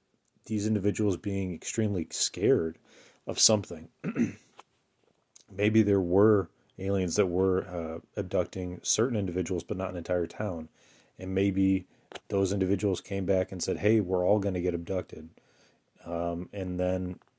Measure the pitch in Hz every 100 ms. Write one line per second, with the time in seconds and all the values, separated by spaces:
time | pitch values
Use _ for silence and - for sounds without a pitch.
0 | _ _ _ _ - 107 104 104 101 95
1 | 107 90 101 98 92 85 - - 107 95
2 | 80 - - - 104 123 82 82 _ -
3 | - _ - 110 - 110 - 80 82 _
4 | 165 - 104 - _ _ - _ _ _
5 | _ _ _ _ - 98 104 110 101 98
6 | 87 92 110 104 87 _ _ - 95 98
7 | 90 82 95 87 95 92 - 90 80 78
8 | - - 92 95 87 95 90 87 - -
9 | 123 113 95 85 87 90 - 92 95 90
10 | 82 90 82 - 107 85 80 _ _ _
11 | _ - 95 95 98 95 95 95 - _
12 | - - - 98 95 98 92 98 104 92
13 | - 98 95 95 92 92 - 87 104 113
14 | 90 90 90 107 101 90 87 85 85 92
15 | 87 85 80 _ _ _ _ _ _ _
16 | - 85 85 85 90 101 92 90 90 92
17 | 90 87 _